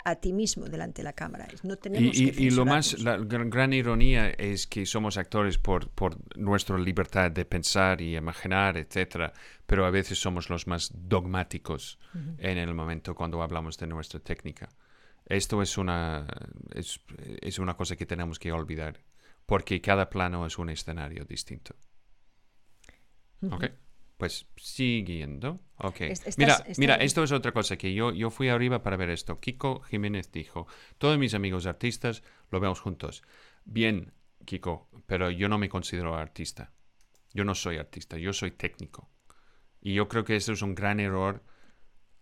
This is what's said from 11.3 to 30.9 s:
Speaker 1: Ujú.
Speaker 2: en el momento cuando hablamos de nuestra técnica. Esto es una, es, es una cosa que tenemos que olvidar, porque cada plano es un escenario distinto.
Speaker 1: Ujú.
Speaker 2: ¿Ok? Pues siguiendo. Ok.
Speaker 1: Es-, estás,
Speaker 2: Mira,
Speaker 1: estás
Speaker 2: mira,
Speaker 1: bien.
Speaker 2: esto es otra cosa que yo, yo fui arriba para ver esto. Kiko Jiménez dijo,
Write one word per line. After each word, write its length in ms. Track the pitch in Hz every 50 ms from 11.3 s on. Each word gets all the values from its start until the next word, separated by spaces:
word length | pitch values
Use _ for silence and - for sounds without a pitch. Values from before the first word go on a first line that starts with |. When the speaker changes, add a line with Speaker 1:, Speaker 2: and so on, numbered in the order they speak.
| 92 92 90 - - 87 - - 82 67 - - - - - - -
Speaker 1:
Ujú. 220 | 175 143 156 165 143
Speaker 2:
en 180 | - 95 92
el 160 | 87 85 85
momento 420 | 85 82 80 82 82 80 - - 85
cuando 280 | - 85 82 82 85
hablamos 340 | 82 80 85 82 82 80 78
de 100 | - 90
nuestra 320 | 82 82 80 76 - - 78
técnica. 520 | - - 85 - - 78 73 - - - - - - _ - - - - - _ _
Esto 340 | - 92 98 95 - 113 104
es 160 | 101 90 -
una, 500 | - 95 90 87 85 85 82 80 73 73 73 - - - - - - - - -
es, 240 | - 85 - - - _ - - - - - 52 -
es 160 | - - 92 -
una 160 | 95 92 87
cosa 200 | - 90 - 92
que 100 | - 87
tenemos 320 | - 87 85 85 85 82 -
que 120 | - 85
olvidar, 540 | 82 82 78 71 80 78 80 78 73 - _ - _ - _ - - _ -
porque 380 | - 107 98 - - 98 87
cada 260 | - - 98 98 95 -
plano 380 | - 98 90 90 90 87 85
es 100 | 82 -
un 140 | - 87 82
escenario 560 | 78 - - - 80 82 73 73 80 - 71
distinto. 480 | - - - - - - - - - - - - - - - _ _ - - - - _ _ _ _ _ - - - - _ - - - _ - - _ - _ _ _ -
Speaker 1:
Ujú. 120 | - 190 -
Speaker 2:
¿Ok? 80 | 90 - 123 - - - - - - - - _
Pues 300 | - 92 - - - - - -
siguiendo. 1040 | - - - - - 131 123 120 113 101 90 87 80 76 71 73 67 110 135 170 185 - - - -
Ok. 240 | - 95 92 -
Speaker 1:
Es-, 180 | - 156 185 175
estás, 180 | - - - -
Speaker 2:
Mira, 140 | 147 151 139
Speaker 1:
estás 240 | - - - 185 -
Speaker 2:
mira, 180 | 139 139 131
Speaker 1:
bien. 100 | - 131
Speaker 2:
esto 180 | 131 - 170 160
es 80 | 139
otra 180 | 143 131 - 120
cosa 240 | 104 117 101 - 98
que 160 | - - 95
yo, 200 | 95 104 113 120
yo 180 | 101 87 113 113
fui 180 | 113 - 135 127
arriba 340 | 123 117 123 123 127 117
para 140 | - 101 98
ver 140 | 92 92 87
esto. 300 | 85 82 - - 85 -
Kiko 400 | - - 123 - - 135 131 -
Jiménez 500 | - - - 107 104 104 104 98 90 -
dijo, 380 | - - 80 - - 85 82 - - - - -